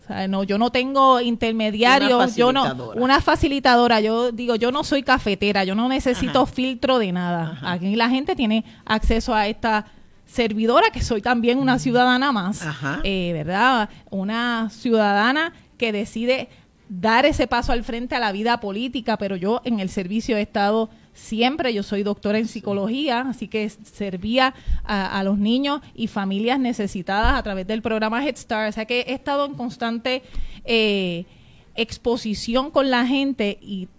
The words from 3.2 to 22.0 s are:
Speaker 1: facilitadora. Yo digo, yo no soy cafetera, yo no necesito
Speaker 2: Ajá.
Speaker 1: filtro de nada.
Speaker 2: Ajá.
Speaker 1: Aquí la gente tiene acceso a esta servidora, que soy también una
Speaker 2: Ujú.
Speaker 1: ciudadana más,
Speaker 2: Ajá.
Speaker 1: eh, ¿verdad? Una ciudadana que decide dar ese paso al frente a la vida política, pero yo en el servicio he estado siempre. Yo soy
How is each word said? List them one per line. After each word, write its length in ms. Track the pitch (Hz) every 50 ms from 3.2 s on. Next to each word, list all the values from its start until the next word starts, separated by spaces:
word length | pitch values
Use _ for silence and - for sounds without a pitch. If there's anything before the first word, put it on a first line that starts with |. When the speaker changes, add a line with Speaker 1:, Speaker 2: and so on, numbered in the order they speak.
Speaker 1:
facilitadora. 800 | - - 302 - - 320 277 277 254 262 247 240 240 240 233 220
Yo 320 | 214 214 220 226 240 247
digo, 240 | 233 220 247 240 240
yo 160 | 220 226 240
no 140 | 254 285 320
soy 180 | - - 277 262
cafetera, 640 | - 262 254 - 226 196 - - 202 208 196 196
yo 100 | 185 190
no 140 | 208 233 254
necesito 540 | 262 285 - 262 247 - 269 247 - 269 262
Speaker 2:
Ajá. 80 | - -
Speaker 1:
filtro 440 | - 254 262 262 233 - 269 262 254
de 140 | 220 190
nada. 400 | 180 180 180 175 175 170 165 160
Speaker 2:
Ajá. 220 | 160 143 139 175 175
Speaker 1:
Aquí 200 | 180 170 196 202 226
la 100 | 233 240
gente 240 | 254 262 285 302 370
tiene 300 | - 277 214 214 226 220 - - - -
acceso 500 | - 220 220 - - 233 226 220 - 233
a 120 | 214 208 202
esta 360 | 226 - - 233 220 214 214 - - - - - - - -
servidora, 680 | - - - 240 226 220 208 220 226 240 302 381 453
que 100 | - -
soy 200 | - - 240 214
también 360 | 208 240 247 233 226 240 240 262
una 140 | 277 262 247
Speaker 2:
Ujú. 100 | 240 247
Speaker 1:
ciudadana 480 | 262 233 247 247 254 254 247 262 285
más, 300 | 269 214 175 185 214 - 180
Speaker 2:
Ajá. 360 | 156 147 131 139 139 143 - -
Speaker 1:
eh, 280 | 190 196 190 180 175 170
¿verdad? 560 | 160 151 151 180 196 226 254 269 240 214 208 - - - -
Una 600 | - 190 185 196 220 226 240 240 240 226 226 214
ciudadana 800 | - - - 254 226 220 214 208 202 202 208 240 262 302 320 339 339 - - _ _ _
que 140 | - 233
decide 560 | 214 202 214 - - 226 226 240 254 262 233 - - - - _ _ _ _ -
dar 380 | 208 180 175 214 226 233 269
ese 220 | 285 302 - 254 233
paso 260 | - 240 233 - 254
al 100 | 240 220
frente 320 | - 214 233 240 254 -
a 40 | 254
la 120 | 240 214
vida 300 | 196 202 214 233 240 240
política, 560 | 233 202 196 202 240 269 247 277 226 - 220 208
pero 180 | 208 196 196
yo 260 | 185 170 196 220 247 -
en 160 | 254 233 208
el 80 | 190 185
servicio 480 | - - 190 180 202 226 220 - 226 208
he 40 |
estado 480 | 208 214 _ 220 202 202 214 226 226 220 - - - _ _ -
siempre. 560 | - - 220 214 233 254 277 320 349 262 240
Yo 100 | 202 196
soy 200 | - - 202